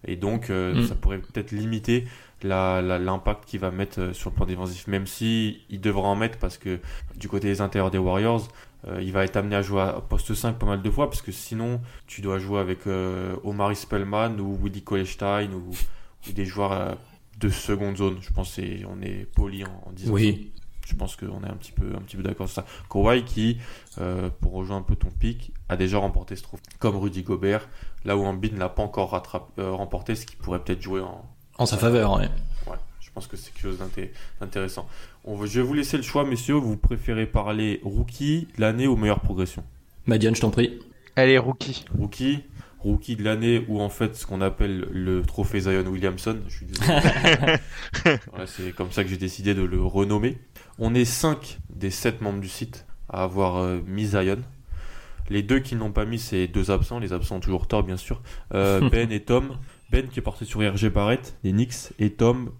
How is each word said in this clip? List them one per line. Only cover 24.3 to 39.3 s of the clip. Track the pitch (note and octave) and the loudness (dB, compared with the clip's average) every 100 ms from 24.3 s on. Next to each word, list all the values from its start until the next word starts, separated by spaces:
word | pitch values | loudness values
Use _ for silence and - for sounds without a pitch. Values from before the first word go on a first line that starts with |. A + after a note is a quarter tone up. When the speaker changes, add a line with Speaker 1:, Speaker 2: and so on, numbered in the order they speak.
| - | 0
Speaker 1:
pour | F2+ | 0
rejoindre | F#2 F#2 G2 | 0 -4 -2
un | |
peu | F#2 - | 0 0
ton | F#2+ | 0
pic, | - A2+ A#2+ - - - | 2 0 0 -8 -10 -2
a | F#2 | 0
déjà | F#2 G2+ | 4 4
remporté | G2 - F#2+ | 2 0 -2
ce | F#2+ | -10
trophée, | - - - - | -10 -14 -16 0
comme | A2+ G2 | 0 2
Rudy | G2+ F2+ | -2 -2
Gobert, | F2+ F2+ F#2+ G#2+ - - - - | -2 0 2 0 -2 -10 -8 -6
là | G2+ G2+ | 0 2
où | |
Embiid | G2 F#2+ G#2+ | 2 0 -2
ne | G2+ | -2
l'a | F2+ | -2
pas | - | 0
encore | G#2 - F#2 | -2 0 0
rattrap-, | F#2 - F#2 - - | -2 -4 -10 -8 -6
euh, | F#2+ | -4
remporté, | F#2 G2 - - A2 | -4 -4 -6 -4 -6
ce | - | -6
qui | |
pourrait | - - F2+ | -10 -4 -4
peut-être | - F#2 | -2 -4
jouer | F#2 F#2+ | -2 -4
en | F#2 F2+ A#2 - - - | -4 -10 -16 -20 -20 -2
Speaker 2:
En | A#2+ | 0
sa | G#2+ | 4
faveur, | A#2 A#2+ G#2 G2 | 4 6 6 4
ouais. | F2 - - - - | 2 0 0 -2 -2
Speaker 1:
Ouais, | E2 - - | -4 -6 -8
je | - | -12
pense | - - | -12 -12
que | G2 | -12
c'est | - | -10
quelque | - | -6
chose | A#2 - | -4 -4
d'inté-, | F2+ F#2+ F#2+ - - - | -4 -4 -6 -8 -8 -6
d'intéressant. | G2 G2+ F#2 - E2+ - - - | -4 -4 -4 -6 -8 -10 -12 -14
On | - G2+ | -10 -6
veut, | G#2 | 0
je | A#2 | 2
vais | B2+ | 2
vous | |
laisser | D3 C3+ D3+ | 0 0 -2
le | |
choix, | B2 C#3+ | 0 0
messieurs. | C#3 A#2+ B2 D3 | 0 0 2 2
Vous | B2 G#2+ | 2 2
préférez | - A#2 - A2 A2 | 2 2 0 0 2
parler | A2+ G#2 G#2+ A2 G2+ | 0 0 0 0 -2
rookie | G2+ G2+ A#2 - C#3+ D#3+ E3 - | -2 0 0 -2 0 0 -2 2
de | |
l'année | A2 A2+ C3+ | 2 4 2
ou | A2+ | 4
meilleure | G#2+ G2+ | 4 2
progression ? | - | 2